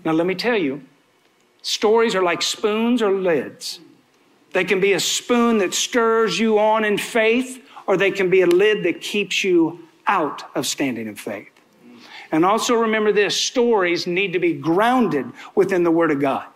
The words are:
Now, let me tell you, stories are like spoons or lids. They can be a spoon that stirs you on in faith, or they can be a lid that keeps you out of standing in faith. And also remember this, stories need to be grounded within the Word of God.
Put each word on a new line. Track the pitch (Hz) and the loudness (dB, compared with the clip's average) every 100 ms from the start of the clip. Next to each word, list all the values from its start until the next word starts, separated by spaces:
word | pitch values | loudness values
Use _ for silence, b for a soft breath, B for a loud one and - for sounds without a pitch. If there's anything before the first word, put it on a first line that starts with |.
Now, | 170 | -2
let | 160 175 | -2 -2
me | 185 | -2
tell | 220 233 | -2 -2
you, | 147 143 - _ _ _ _ _ _ _ | -2 -6 -14 _ _ _ _ _ _ _
stories | - - 214 226 226 190 | -10 -2 2 4 2 2
are | |
like | 180 170 | 0 0
spoons | - - 214 214 233 247 | -4 -2 -2 0 0 2
or | 214 | 2
lids. | 196 185 151 104 - - - - _ _ _ _ _ _ | 0 0 0 -2 -12 -14 -14 -20 _ _ _ _ _ _
They | 185 | -4
can | 185 196 | -2 0
be | 196 | 2
a | 180 | 0
spoon | - - - 240 233 226 | -2 -6 0 2 2 2
that | 180 | 0
stirs | - - 247 226 226 226 175 | -4 -4 0 0 2 0 0
you | 220 214 | 0 2
on | 214 220 | 2 0
in | 214 202 | 0 -4
faith, | - 233 220 240 254 - B B - | -2 0 2 0 -2 -12 B B -2
or | 190 | 0
they | 196 | 0
can | 180 190 | 0 2
be | 185 | 4
a | 175 | 4
lid | 175 208 208 | 4 4 2
that | 175 165 | -2 -4
keeps | - 208 190 - | -6 -6 -4 -2
you | 190 175 160 - - _ - | 2 2 2 -4 -20 _ -2
out | 202 147 - - 160 | -2 -2 -6 -10 -6
of | 131 | -6
standing | - 143 113 110 | -4 -6 -6 -10
in | 104 | -12
faith. | - 104 - _ _ _ B B B B B | -12 -12 -14 _ _ _ B B B B B
And | 156 180 | 0 2
also | 220 220 | 2 0
remember | 233 226 220 214 | 0 0 0 2
this, | 202 196 - | 2 0 0
stories | - 262 240 220 180 170 180 | -2 0 2 2 2 0 -2
need | 175 196 | -2 -2
to | 175 | 0
be | 175 | -2
grounded | 147 143 170 226 254 214 147 120 B B | -2 0 2 2 2 2 0 -4 B B
within | - 185 185 | 0 2 2
the | 170 | 2
Word | 165 165 | 2 2
of | 143 | 2
God. | 139 117 - | 0 -2 -8